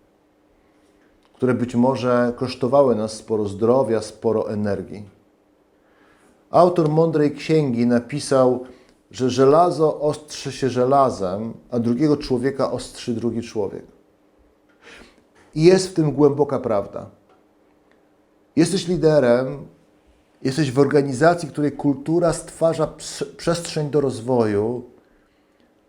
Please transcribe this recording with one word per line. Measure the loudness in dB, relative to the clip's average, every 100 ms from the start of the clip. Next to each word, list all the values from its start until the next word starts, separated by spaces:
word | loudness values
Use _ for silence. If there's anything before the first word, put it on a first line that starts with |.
| _ _ _ _ _ _ _ _ _ _ _ _ _
które | -4 -2
być | 0 -2
może | 0 0 0 0 0 0 -2
kosztowały | -6 -4 0 2 4
nas | 2 -4
sporo | -8 -6 -4 -4
zdrowia, | 0 2 2 2 -2
sporo | -4 -6 -2 -2 -2
energii. | -4 -4 -4 -8 -14 -18 _ _ _ _ _ _ _ _ _ _ _ _ _ _
Autor | 4 4 4 2
mądrej | 2 2 2 0
księgi | -2 0 0 2 0 2
napisał, | 0 -2 -8 0 4 4 2 -4 -20 _ _ _
że | -4 -2
żelazo | 4 6 6 4 2 0 0
ostrzy | -2 -4 -8 -12 -12
się | -4 -2
żelazem, | 0 2 4 2 0 -4 -6 -8 -12 -8
a | -2
drugiego | 0 2 2 0
człowieka | 0 -2 -2 -2 -4
ostrzy | -4 -10 -12 -8
drugi | -4 -4 -6
człowiek. | -6 -6 -6 -8 -16 _ _ _ _ _ _ _ _ _ -20 -20 -20 _ _ _ _
I | 2
jest | 6 6 2
w |
tym | 0 0
głęboka | 4 2 2 -2 -2
prawda. | -2 -2 -4 -10 -16 _ _ _ _ _ _ _ _ _ _ _ _ _ _ 0
Jesteś | 2 0 -2
liderem, | 0 2 4 4 2 0 -8 -14 _ _ _ _ _ _ _
jesteś | -4 -2 0
w | 2
organizacji, | 4 2 0 2 2 2 -4
której | -4 -4
kultura | -2 -2 -2 -2 0 0
stwarza | -2 -8 -2 -2 0 -4
prze-, | -6 -14 -10 -10
przestrzeń | -8 -4 -4 -4 -6 -2
do | 0
rozwoju. | 0 -2 -2 0 2 0 -2 -4 -10 _ _ _ _ _ _ _ _ _